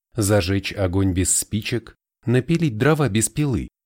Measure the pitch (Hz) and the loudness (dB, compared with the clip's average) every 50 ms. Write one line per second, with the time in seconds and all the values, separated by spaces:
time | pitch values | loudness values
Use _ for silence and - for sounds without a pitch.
0 | _ _ _ 117 101 98 104 101 90 87 98 98 - - - 104 95 90 87 98 | _ _ _ -2 0 2 2 2 2 2 0 -2 -2 -4 -4 -2 -2 0 0 0
1 | 98 95 87 95 90 - - - - - - 107 - - 123 113 - - - _ | 0 2 0 0 0 0 0 -2 -2 -4 -6 -6 -4 -4 -6 -6 -6 -10 -18 _
2 | _ _ _ _ _ 113 123 127 - - 165 170 170 143 107 107 127 147 160 147 | _ _ _ _ _ 0 0 0 2 0 0 0 0 -2 0 2 2 2 4 2
3 | 143 113 98 113 110 - - 151 151 143 117 73 62 - - _ _ | 2 0 2 0 0 0 -2 -2 -2 -2 -2 -2 -4 -6 -12 _ _